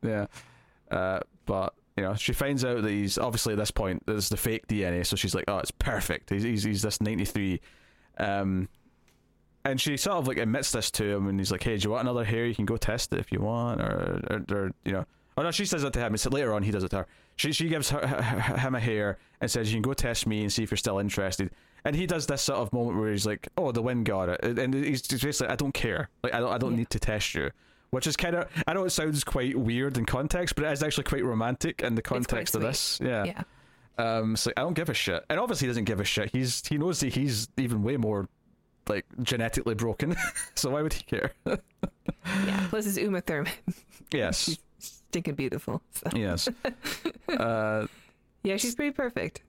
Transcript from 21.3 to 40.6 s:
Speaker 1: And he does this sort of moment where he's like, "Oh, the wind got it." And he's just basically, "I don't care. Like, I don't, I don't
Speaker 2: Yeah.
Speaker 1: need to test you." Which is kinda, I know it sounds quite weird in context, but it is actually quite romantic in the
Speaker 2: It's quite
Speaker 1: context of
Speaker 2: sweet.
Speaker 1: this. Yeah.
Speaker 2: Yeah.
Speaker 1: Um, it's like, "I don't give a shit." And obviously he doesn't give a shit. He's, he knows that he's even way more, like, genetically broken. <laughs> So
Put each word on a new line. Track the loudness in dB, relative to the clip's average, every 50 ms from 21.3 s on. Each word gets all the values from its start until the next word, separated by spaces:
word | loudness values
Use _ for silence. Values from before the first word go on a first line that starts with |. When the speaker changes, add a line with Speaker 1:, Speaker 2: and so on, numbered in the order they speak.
| 0 -2 -2 -4 -4 -10 -20 -20 -20 -6 -4
Speaker 1:
And | -2 0
he | 0 0
does | 0 0 0 0 0
this | -2 0 0
sort | 0 0 0
of | 0 0 0
moment | 0 0 0 0 0
where | 0 2
he's | 0 2 2
like, | 0 0 -2 -4 -6 _ 0
"Oh, | 0 2
the | 2 0
wind | 0 2 2 2 2
got | 2 2 2 2 0
it." | 0 0 0 0 0 2
And | 0 0 0
he's | 0 0 0 0 -2
just | -2 -2 -2 0 0
basically, | 0 0 0 0 0
"I | 0
don't | 0 0 -2 0
care. | 0 0 0 0 0 -2 -4 _ _ -4
Like, | -2 0
I | 0
don't, | 0 0 0
I | 0
don't | 0 0
Speaker 2:
Yeah. | 2 0
Speaker 1:
need | 0 0
to | -2 -2
test | 0 0 0 0 -2 -2 -2
you." | 0 -2 -2 -4 _ _ _ -20 _ _ _
Which | -4 0 0 0
is | 0
kinda, | 0 0 0 0 0 -2 -4 -4 -4 -2 0
I | 0
know | 0 0
it | 0
sounds | 0 0 0 0 0 0 0
quite | 0 0 0 2 2 0 2
weird | 0 2 2 2 0 0 0 0
in | 0
context, | 0 0 0 0 0 0 0 0 -2 -2
but | -2 0
it | -2
is | 0 0
actually | 0 0 0 -2 0
quite | 0 0 0 0
romantic | 0 2 2 0 0 0 0 -2 -4 -2 -2 -2
in | 0 0
the | 0
Speaker 2:
It's | 0 0
quite | -2 -2 0
Speaker 1:
context | 0 -2 -2 0 -2 -2
of | 0
Speaker 2:
sweet. | 0 0
Speaker 1:
this. | 0 0 0 -2 -2 -2 -2
Yeah. | -2 0 0 -2
Speaker 2:
Yeah. | -2 -4 -6 -8 -10 -10 -20 -20 -20 -20 _ -20 -14 _ -2
Speaker 1:
Um, | 0 0 2 2 2 2 2
it's | 2 0
like, | 0 0 0
"I |
don't | -2 0 0
give | 0 0 0
a | 0
shit." | 0 0 0 0 -2 -2 _
And | -2 0
obviously | 0 0 0 0 0 0
he |
doesn't | 2 0 0
give | 0 0 0
a | 0
shit. | 0 0 0 -2 0
He's, | 0 0 0 0 0 -2 -2
he | -2 -2 0
knows | 0 0 0 0
that | 0 0 0
he's | 0 0 2 0 -2 -4 -4 -4 -2
even | -2 0 0 0 2
way | 2 2 2
more, | 2 0 0 0 -2 -4 _ _ _ _ -20 _ _ _ _ _ _ -4
like, | -4 -4 -4 _ -6 -4
genetically | -2 0 0 2 0 0 0 0 0 0 0
broken. | 2 0 0 0 0 0 0 0 0 -2 -4 -4
<laughs> | -4 -8 -6 -4
So | -2